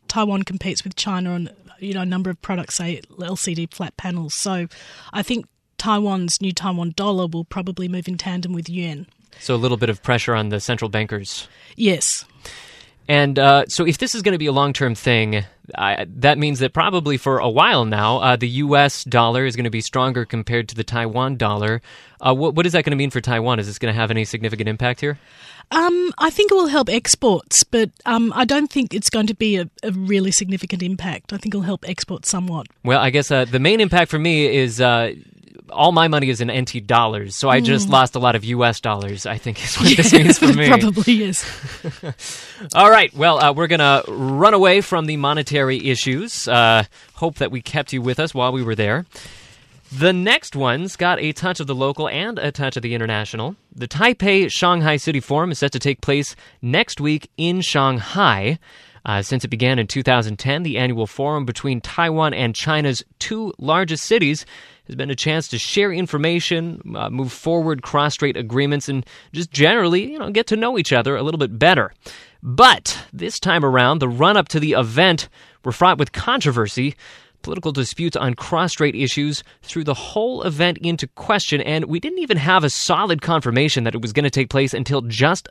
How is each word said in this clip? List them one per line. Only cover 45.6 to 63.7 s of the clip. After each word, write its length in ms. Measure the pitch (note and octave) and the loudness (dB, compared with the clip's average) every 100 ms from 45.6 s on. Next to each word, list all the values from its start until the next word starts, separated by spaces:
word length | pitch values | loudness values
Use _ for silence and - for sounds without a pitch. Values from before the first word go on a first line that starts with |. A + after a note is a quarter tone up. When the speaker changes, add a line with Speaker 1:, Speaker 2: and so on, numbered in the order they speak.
| C3+ C3 C3+ | 2 0 0
Speaker 2:
issues. 600 | B2 C3+ C3 A3+ - A#2+ | 0 0 -4 -6 -8 2
Uh, 360 | A#2+ A2+ A2+ G#2 _ - - | 6 6 6 2 _ -20 -6
hope 200 | E3 - | -6 -2
that 160 | G#2 | -6
we 100 | B2 | -6
kept 320 | - D#3 C3+ | -6 -6 -4
you 80 | C3 | -4
with 180 | B2 B2+ | -4 -2
us 140 | D#3+ | -4
while 180 | C3+ B2 | 0 0
we 120 | C3 | 0
were 120 | A2+ A2 | -2 0
there. 300 | G#2 C3 F3+ - - - - - _ _ _ | 0 0 -4 -16 -20 -20 -20 -20 _ _ _
The 220 | C3 E3+ | 0 2
next 420 | F3+ G3 C#4+ - C#3+ | 2 2 0 0 -2
one's 400 | B2+ B2+ F#3 - | 0 0 -4 -2
got 240 | F3+ F3 | 0 0
a 140 | D#3 | -4
touch 260 | - F3+ F3 | -4 -6 -4
of 80 | C#3+ | -6
the 80 | B2+ | -2
local 320 | C3+ C#3+ D#3 | -2 -2 -6
and 320 | C#3+ G#3+ A3+ | -6 -6 -6
a 120 | C#3+ | -6
touch 260 | C#3 C#3 B2+ | -4 -6 -4
of 60 | |
the 100 | A#2 A#2 | -6 -4
international. 600 | A2+ G#2+ G#2 A2+ B2+ G3+ _ - | -2 -4 -6 -8 -8 -10 _ -14
The 120 | B2 | -8
Taipei 640 | D3 A#3 B3 G3 G3 F#3 | 2 2 2 2 2 2
Shanghai 480 | - F3+ F3 D#3 D3 | 0 2 2 2 0
City 220 | - C#3+ | 0 -4
Forum 320 | - C#3+ F3 | -2 -2 -2
is 80 | D3+ | -2
set 140 | C#3 | -2
to 60 | B2+ | -2
take 200 | C#3+ C3 | -4 -4
place 340 | - C#3+ C#3 - - _ | -2 -2 -4 -12 -20 _
next 400 | A#2+ D#3 - - | -2 0 0 -2
week 280 | D3 D3+ - - | -2 -2 -6 -4
in 240 | E3+ F#3 | -2 -2
Shanghai. 960 | E3 D3 C3+ B2 - F#3+ F3 G2 G#2 D#3+ - - - - | 0 2 2 0 -4 0 2 2 0 -4 -8 -20 -20 -14
Uh, 160 | - G2+ | -4 -4
since 240 | G2 C3 | -2 -4
it 40 | G#2+ | -4
began 320 | A2 B2+ B2+ | 0 0 2
in 80 | G#2 | -2
two 160 | C#3 | -2
thousand 340 | B2+ B2 A2 G#2 | 2 2 2 -4
ten, 240 | C3 D3 | -4 -2
the 160 | E3+ A#2 | -2 -2
annual 300 | B2+ A#2 G#2+ | -2 -2 -4
forum 360 | - C#3+ D3+ | -4 -2 -2
between 380 | B2 - C#3 B2 | -4 -6 -4 -4
Taiwan 540 | - - E3+ D#3+ D#3 B2+ | -4 -2 0 2 0 0
and 180 | A#2+ | -4
China's 500 | G#2+ D#3 D3+ C#3+ A#2+ - _ | -4 -2 0 0 -4 -8 _
two 340 | - A3 G#3+ - | -8 -6 -8 -6
largest 460 | C3+ | 0